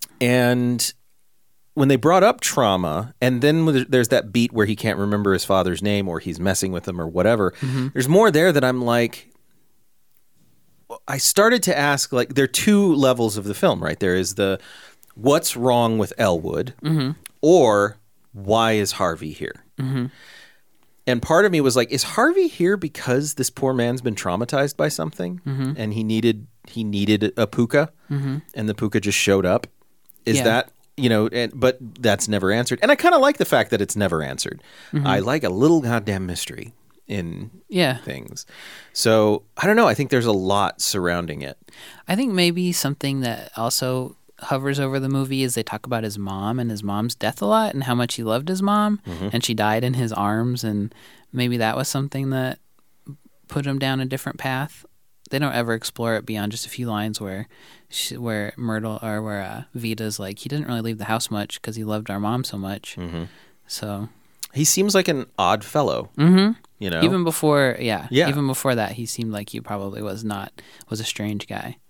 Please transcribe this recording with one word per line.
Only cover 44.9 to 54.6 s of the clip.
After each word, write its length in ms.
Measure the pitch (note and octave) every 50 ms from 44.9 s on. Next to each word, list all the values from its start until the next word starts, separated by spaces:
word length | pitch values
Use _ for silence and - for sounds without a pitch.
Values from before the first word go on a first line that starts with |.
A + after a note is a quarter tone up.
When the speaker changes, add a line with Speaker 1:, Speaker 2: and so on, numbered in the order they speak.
| C3+ C3+
Speaker 2:
the 100 | C3+ C3+
movie 340 | C#3 C3+ C3+ C3 C3+ C3+
is 120 | C3 B2 -
they 80 | A2+
talk 220 | A2 - - G#2+ -
about 160 | B2+ B2 A2+ A2
his 140 | G#2 G2 G#2
mom 400 | G2 G2 G2 F#2+ G2+ G#2+ B2 B2+
and 120 | A#2+ A#2
his 120 | G#2+ G2
mom's 320 | G2 G2+ G2+ G#2 A2+ A#2+ -
death 280 | - - A2 - -
a 40 | G3+
lot 280 | G#3 G#3+ A3 A3 G3+ -
and 100 | C#3 C3
how 100 | B2+ A#2+
much 200 | A#2+ B2 - -
he 80 | -
loved 260 | A2+ A2 A2 B2+ D3 F3
his 140 | F#3 F#3
mom, 380 | G3 G3+ G#3 G#3 G#3 G#3 G#3 - -
Speaker 1:
Mm-hmm. 220 | - F2 E2 F#2 G#2
Speaker 2:
and 120 | A2 A#2 -
she 80 | - A2+
died 300 | G#2+ G#2 G#2+ G#2+ A2+ B2
in 100 | B2 B2+
his 180 | B2+ A#2+ A2 G#2+
arms, 500 | - G2+ G2+ G#2+ A2+ A#2+ B2 B2 A#2+ A#2
and 300 | A2 G#2 G#2 G2+ A2 - - - - - - _ _
maybe 240 | - B2+ B2 B2 A#2+ A#2
that 180 | A2 A2 A#2+
was 120 | B2+ C3 -
something 420 | - C3+ C#3 C#3 - C3+ C3+ C3+
that 280 | C3 C3 C3 B2+ - _ _ _ _ _ _ _ _ _ _ - C#3 _ _ _ _ _ _ -
put 180 | - D3 C#3
him 120 | C#3 C#3 C#3
down 220 | C3+ C3+ C3+ C3+
a 60 | C3
different 320 | B2+ C3+ C3 - C#3 - -
path. 460 | - C3 C3 C3